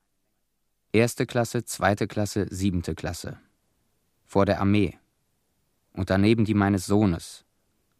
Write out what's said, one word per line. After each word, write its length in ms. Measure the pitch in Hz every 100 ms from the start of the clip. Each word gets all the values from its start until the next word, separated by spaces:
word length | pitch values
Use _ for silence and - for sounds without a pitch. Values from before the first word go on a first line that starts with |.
| _ _ _ _ _ _ _ _ _
Erste 360 | 104 117 - -
Klasse, 360 | 123 113 120
zweite 440 | - - 95 107 104
Klasse, 400 | 107 104 104 92
siebte 460 | 92 98 87 85 80
Klasse. 420 | 80 80 - - _ _ _ _ _ _ _ _ _
Vor 220 | 98 95
der 120 | 92
Armee. 380 | 101 104 92 - _ _ _ _ _ _ _ _ _
Und 160 | - 95
daneben 340 | 95 101 113
die 120 | 104 104
meines 320 | 101 98 -
Sohnes, 580 | 104 104 80 - - _ _ _ _ _ _